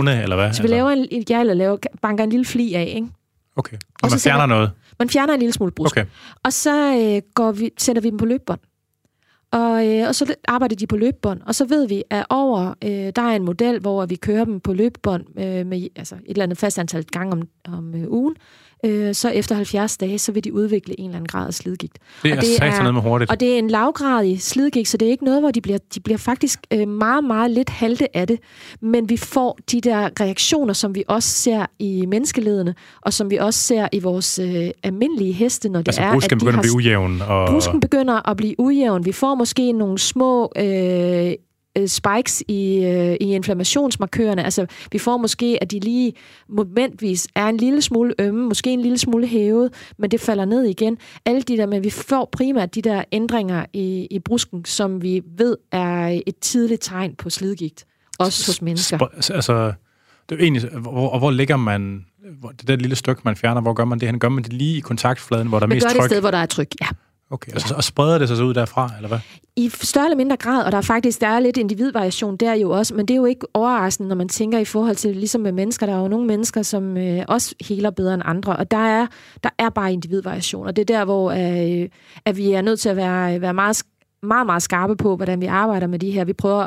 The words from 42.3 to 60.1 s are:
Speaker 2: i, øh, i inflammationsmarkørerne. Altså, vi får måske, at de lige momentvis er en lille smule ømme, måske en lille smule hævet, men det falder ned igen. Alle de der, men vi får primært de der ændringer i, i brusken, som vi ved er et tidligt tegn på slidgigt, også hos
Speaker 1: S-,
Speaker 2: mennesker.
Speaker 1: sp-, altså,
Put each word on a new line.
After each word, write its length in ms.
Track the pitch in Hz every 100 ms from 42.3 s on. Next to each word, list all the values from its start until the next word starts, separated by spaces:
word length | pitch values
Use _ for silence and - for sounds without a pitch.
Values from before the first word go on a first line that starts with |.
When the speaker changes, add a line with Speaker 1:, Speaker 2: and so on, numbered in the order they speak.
| - -
Speaker 2:
i, 360 | 202 196 190
øh, 320 | 180 180 175 175
i 140 | 196
inflammationsmarkørerne. 1080 | 196 185 180 185 285 277 - 196 - 220 196
Altså, 220 | 165 190 180 - -
vi 60 | 208
får 180 | 240 240
måske, 420 | 226 - 240 240
at 100 | 185
de 100 | 202
lige 320 | 202 247 247 226 - - -
momentvis 800 | 208 202 190 254 196 214 185 -
er 120 | - 208
en 100 | 226
lille 260 | 247 285
smule 320 | 285 233 240 -
ømme, 300 | 202 214 247
måske 220 | 202 254
en 100 | 254
lille 160 | 240 247
smule 280 | 254 226 240
hævet, 460 | 233 208 226 247 - - -
men 120 | 208
det 100 | 226
falder 240 | - 208
ned 200 | 190 233
igen. 340 | 247 185 220 226 - - -
Alle 160 | 254
de 140 | 254 233
der, 100 | 202
men 180 | 202
vi 60 | 202
får 380 | - - 269 247
primært 420 | - 262 269 180
de 80 | -
der 220 | 220 202 -
ændringer 520 | 214 233 233 196 180 -
i, 340 | 202 190 185 180
i 80 | 196
brusken, 460 | - 233 - 180
som 380 | 170 - 202 185
vi 200 | 180 185 175 170
ved 180 | 240 226 _
er 480 | 185 180 175 170 175 -
et 100 | 165
tidligt 420 | - 247 233 226
tegn 320 | - 185 190
på 160 | 127 175
slidgigt, 540 | - 190 196 160 - - _ _ -
også 300 | 185 185 -
hos 80 | 180
Speaker 1:
S-, 60 |
Speaker 2:
mennesker. 360 | 170 170 180 156
Speaker 1:
sp-, 360 | 131 - -
altså, 380 | 185 - 117 113 98 _ _ _